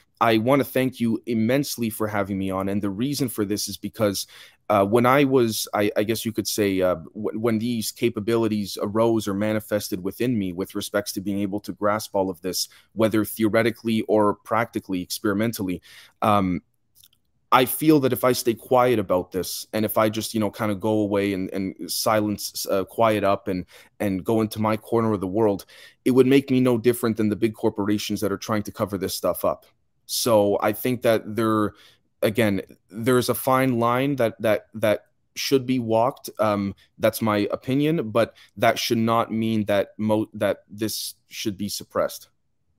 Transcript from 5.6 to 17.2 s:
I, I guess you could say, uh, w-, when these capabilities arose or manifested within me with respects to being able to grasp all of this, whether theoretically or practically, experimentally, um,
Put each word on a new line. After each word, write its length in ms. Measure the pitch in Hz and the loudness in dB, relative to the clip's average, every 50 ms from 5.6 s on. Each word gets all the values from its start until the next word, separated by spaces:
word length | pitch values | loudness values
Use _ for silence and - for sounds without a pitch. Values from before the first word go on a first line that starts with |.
| - - - | -6 -2 0
I, 160 | 104 104 104 - | 0 0 0 0
I 80 | 104 107 | 0 0
guess 200 | 107 113 - - | 0 -2 -4 -4
you 80 | 113 | -4
could 140 | - - 101 | -4 -4 -4
say, 340 | - - - 104 101 95 92 | -2 -2 0 0 0 2 2
uh, 140 | 90 90 87 | 2 0 0
w-, 440 | 82 78 - - 107 104 - - 110 | -2 -6 -12 -10 -8 -8 -6 -4 -2
when 200 | 110 120 110 107 | -2 0 0 0
these 320 | 110 120 120 113 104 - | -2 -2 -4 -4 -4 -6
capabilities 840 | - - 120 117 - 110 101 117 117 117 117 107 107 104 101 92 - - | -4 -2 -2 -2 -2 -2 -2 0 0 2 2 0 0 -2 -4 -6 -6 -6
arose 480 | - 104 98 113 113 117 113 110 104 104 | -6 -2 0 2 2 2 2 0 0 -2
or 60 | 98 | -2
manifested 680 | 98 107 107 107 110 - - 107 104 - - 107 92 | -2 -2 -2 -2 -4 -4 -4 -4 -4 -4 -4 -6 -6
within 360 | 87 98 - - 113 131 127 107 | -6 -6 -4 -2 -2 -2 0 -2
me 140 | 98 92 | -2 -2
with 220 | 85 87 95 - - | -4 -6 -6 -6 -6
respects 380 | 101 98 - - 101 - - | -8 -6 -4 -4 -4 -4 -4
to 80 | - 104 | -6 -6
being 200 | 92 101 98 98 | -6 -4 -4 -2
able 200 | 101 95 95 104 | -4 -4 -4 -6
to 120 | - - | -8 -10
grasp 420 | 90 - 104 104 104 110 - - - | -8 -4 -2 0 0 -2 -4 -4 -2
all 160 | 98 95 95 | -2 -2 -2
of 100 | 90 - | -4 -6
this, 280 | - 92 87 - - - - - _ _ - | -6 -6 -4 -4 -6 -8 -10 -18 _ _ -2
whether 280 | 95 113 107 98 107 104 | 0 0 2 2 0 0
theoretically 800 | - - - 110 107 98 113 113 117 - - - 117 113 110 | -2 0 0 0 2 2 2 2 0 -2 -2 -2 -2 0 0
or 320 | - - 104 107 104 104 98 | 0 2 2 4 4 2 0
practically, 680 | - - - 113 110 117 - - 107 - - 92 90 | -2 -4 -2 0 0 0 -2 -4 -8 -6 -6 -6 -6
experimentally, 800 | 87 - - - - 107 98 101 110 117 110 - 101 92 90 85 - - - - - - _ _ | -6 -6 -8 -4 -2 -2 0 0 -2 -2 -4 -4 -6 -6 -6 -8 -10 -16 -20 -20 -20 -20 _ _
um, 400 | - 110 104 101 98 92 90 - - _ _ _ _ _ _ _ - _ _ _ | 0 2 2 2 2 0 -2 -4 -6 _ _ _ _ _ _ _ -20 _ _ _